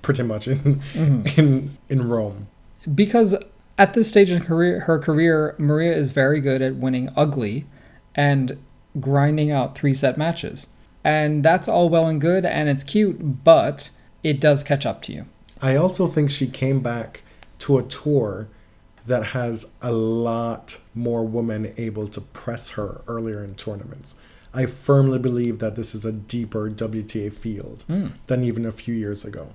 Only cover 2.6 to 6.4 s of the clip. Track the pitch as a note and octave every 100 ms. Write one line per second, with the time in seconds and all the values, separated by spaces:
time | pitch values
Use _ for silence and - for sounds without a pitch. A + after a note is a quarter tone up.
2.6 | - - - C#3+ G3+ A#3 A3 G3 - -
3.6 | _ - G3 A#3 A3 G#3+ G3 F3 E3+ E3
4.6 | F3 - - D#3+ D3+ D3+ E3 D#3+ D3+ -
5.6 | D3 D3+ E3+ D#3+ C#3 D3 C3+ D3+